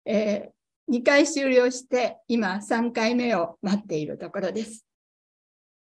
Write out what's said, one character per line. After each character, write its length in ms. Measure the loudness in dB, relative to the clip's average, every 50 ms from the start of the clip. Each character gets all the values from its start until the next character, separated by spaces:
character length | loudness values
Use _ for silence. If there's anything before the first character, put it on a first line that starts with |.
| _
え 380 | -2 0 0 2 0 -2 -4 -6
ー、 40 | -10 -18 _ _ _ _ _ _ -2
二 160 | -2 0 2
回 240 | 4 4 6 4 4
終 220 | 0 0 0 4
了 200 | 4 4 4 4
し 160 | 0 -4 -6 _
て、 320 | 0 0 0 -2 -4 -8 _ -2
今 340 | -2 0 0 -2 -4 -6
三 320 | -4 -2 -2 0 0 -2 -2
回 220 | 0 0 2 2
目 200 | 0 0 0 0
を 220 | 0 0 -2 -4 -6
待 200 | -2 -2 -2 -2 -2
っ 20 |
て 120 | -4 -4 -4
い 80 | -4
る 140 | -4 -6 -10
と 100 | -10 -10
こ 120 | -6 -4
ろ 100 | -4 -4 -4
で 100 | -4 -6
す。 220 | -8 -10 -16 -20 _ _ _ _ _ _ _ _ _ _ _ _ _ _ _ _ _ _ _ _